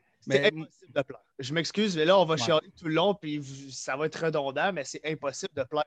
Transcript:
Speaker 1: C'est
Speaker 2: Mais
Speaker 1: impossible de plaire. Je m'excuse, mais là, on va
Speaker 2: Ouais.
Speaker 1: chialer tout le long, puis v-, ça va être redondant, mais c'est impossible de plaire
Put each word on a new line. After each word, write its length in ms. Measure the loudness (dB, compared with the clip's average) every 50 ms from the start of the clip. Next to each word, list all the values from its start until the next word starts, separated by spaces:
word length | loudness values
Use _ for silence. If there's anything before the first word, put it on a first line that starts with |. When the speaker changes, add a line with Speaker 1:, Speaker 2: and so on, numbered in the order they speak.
| _ _ _ _
Speaker 1:
C'est 80 | -2 2
Speaker 2:
Mais 180 | 2 4 4
Speaker 1:
impossible 460 | 4 0 0 -6 -12 _ _ -16 -6 -2
de 80 | -2
plaire. 180 | -2 -2 -4 -18 _ _ _ -12
Je 140 | -8 -4
m'excuse, 440 | -2 -2 -2 -2 0 0 0 2 2
mais 80 | 2 4
là, 140 | 6 6 6
on 60 | 6
va 100 | 4 2
Speaker 2:
Ouais. 60 | 0
Speaker 1:
chialer 300 | 2 2 2 2 2 -2 -10 -10
tout 80 | -4 -2
le 60 | 2
long, 200 | 2 2 2 2
puis 240 | 0 -4 -6 -6 -6
v-, 320 | -8 -10 -14 -14 -14 -14
ça 260 | -14 -10 -8 -6 -4
va 100 | -2 -2
être 180 | -4 -2 -2 -2
redondant, 480 | -2 0 0 -2 -2 -2 0 0 0
mais 120 | 0 -2 -6
c'est 160 | -8 -8 -8 -6
impossible 480 | -6 -6 -4 -4 -6 -6 -6 -8 -8 -6
de 100 | -6 -6
plaire 200 | -2 -2 -2 -2